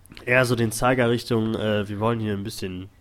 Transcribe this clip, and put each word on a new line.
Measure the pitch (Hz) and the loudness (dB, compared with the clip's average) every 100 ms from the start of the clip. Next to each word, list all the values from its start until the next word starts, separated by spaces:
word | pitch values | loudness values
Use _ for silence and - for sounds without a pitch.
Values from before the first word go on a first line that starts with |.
| - - | -20 -10
eher | - 127 120 | 2 4 4
so | 117 | 2
den | 113 | 0
Zeiger | - 123 127 120 | 0 2 2 2
Richtung, | 120 - 117 110 | 0 0 0 0
äh, | 110 107 104 98 | 0 0 0 -2
wir | 101 | -2
wollen | 113 117 | -2 -2
hier | 107 | -2
ein | 98 | -4
bisschen | 101 - 95 92 95 - | -6 -8 -8 -8 -12 -18